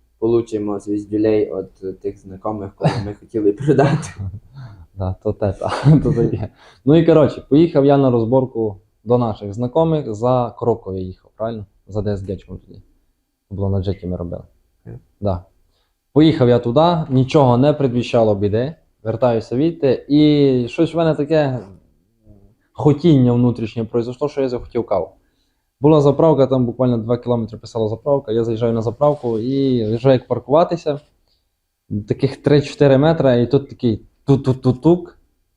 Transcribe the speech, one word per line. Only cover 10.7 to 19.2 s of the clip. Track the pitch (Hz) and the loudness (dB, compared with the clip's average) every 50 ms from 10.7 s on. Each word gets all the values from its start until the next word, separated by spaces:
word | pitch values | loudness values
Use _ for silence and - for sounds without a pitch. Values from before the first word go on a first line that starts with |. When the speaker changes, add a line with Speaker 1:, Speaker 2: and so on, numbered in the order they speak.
| 110 - - 95 95 95 92 | -2 -2 -4 -10 -8 -8 -8
Speaker 2:
їхав, | 92 92 _ _ _ _ | -10 -12 _ _ _ _
правильно? | - 107 113 117 110 101 - _ _ _ | -8 -8 -8 -8 -8 -12 -16 _ _ _
За | - 98 107 98 | -10 -8 -6 -4
Д | 104 101 | -4 -4
С | 95 95 | -6 -6
Г | 95 95 | -8 -10
чому | 90 - - 92 - | -10 -12 -14 -18 -18
тоді. | _ - 82 98 - _ _ _ _ _ _ _ _ _ _ _ _ - | _ -20 -20 -20 -20 _ _ _ _ _ _ _ _ _ _ _ _ -12
Було | 101 90 98 98 | -8 -6 -4 -2
на | 98 98 87 | -2 -2 -2
джеті | 101 92 - - | -4 -6 -6 -6
ми | 87 90 | -8 -8
робили. | 85 87 85 87 90 90 - _ _ _ _ _ _ - | -8 -8 -8 -10 -12 -14 -16 _ _ _ _ _ _ -20
Speaker 1:
Мгм. | 113 113 123 _ _ _ - | -20 -20 -20 _ _ _ -6
Speaker 2:
Да. | 101 101 92 90 - _ _ _ _ _ _ _ _ _ _ _ _ _ - | -4 -4 -4 -4 -8 _ _ _ _ _ _ _ _ _ _ _ _ _ 2
Поїхав | 139 156 160 143 - 127 120 | 4 4 4 4 4 2 4
я | 120 117 | 2 2
туди, | - 117 120 143 160 175 175 165 151 127 | 2 0 0 2 2 2 2 0 -2 0
нічого | 131 131 131 131 - 156 139 127 120 120 | 0 0 2 2 2 4 4 4 4 4
не | 131 147 143 | 4 2 2
предвіщало | 147 139 131 120 123 120 - - 120 113 107 104 | 2 0 -2 -2 -2 -2 0 0 2 2 2 2
біди, | 98 104 101 95 110 123 143 165 - _ _ _ _ - | 0 0 -2 -2 -2 -4 -4 -8 -12 _ _ _ _ -8
вертаюся | 110 113 113 | -8 -4 -2